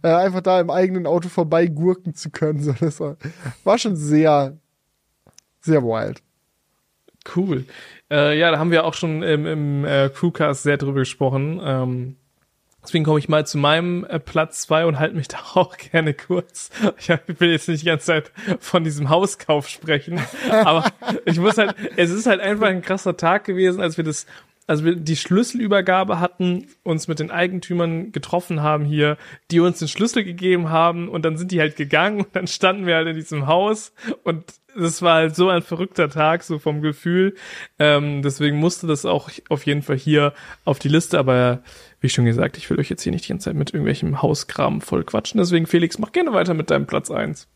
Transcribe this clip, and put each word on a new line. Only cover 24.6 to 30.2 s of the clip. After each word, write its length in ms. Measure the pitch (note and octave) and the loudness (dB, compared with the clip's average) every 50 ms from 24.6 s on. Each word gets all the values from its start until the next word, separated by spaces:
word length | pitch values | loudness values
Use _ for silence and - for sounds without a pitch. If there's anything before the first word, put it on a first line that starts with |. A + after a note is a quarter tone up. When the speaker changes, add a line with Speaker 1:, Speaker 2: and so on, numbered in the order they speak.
| _ | _
Speaker 2:
als 180 | - D#3 D3+ D#3 | -2 -2 2 2
wir 120 | E3 F3+ | 0 0
die 220 | E3+ D#3 D3+ D#3+ | 0 -2 -2 -2
Schlüsselübergabe 1000 | - - - F3+ G3+ A#3+ - - A#3+ A3+ G3+ G#3 G3 F#3 F#3+ F#3 F#3+ F#3+ G3 G3+ E3 | -2 0 2 2 2 2 0 -2 -4 0 2 2 2 2 2 2 2 2 0 0 -2
hatten, 480 | F3+ F3+ _ _ F#3 F3+ F3 F#3 - - _ _ _ | -2 -4 _ _ -2 0 0 -2 -6 -12 _ _ _
uns 240 | F3 E3 D#3+ - | -4 -4 -4 -2
mit 120 | - D#3+ D3+ | -6 -4 -6
den 120 | D3+ D3+ | -6 -6
Eigentümern 800 | - E3+ F3+ F3+ F#3+ F3+ - - F3+ F3 E3+ E3 E3 E3 F#3+ A3+ | -2 -2 -2 -2 -2 -6 -6 -4 -2 -2 0 0 -2 -4 -6 -6
getroffen 500 | - D3 - - - F3 F3 - F3 D#3 | -8 -10 -6 -2 -2 -2 -2 -2 -4 -2
haben 240 | D3 D3+ D#3 D3+ D3 | 0 0 0 0 0
hier, 320 | D3 D3+ D3 D3 D3 D3+ - - - - - _ _ | 0 0 2 2 2 0 -4 -10 -20 -20 -20 _ _
die 80 | E3+ E3+ | 2 4
uns 200 | E3+ F3+ F3 - | 4 4 2 -2
den 80 | E3 | -6
Schlüssel 360 | C#3+ - - G#3 A#3 - B3 | -8 -2 -2 -2 0 0 -2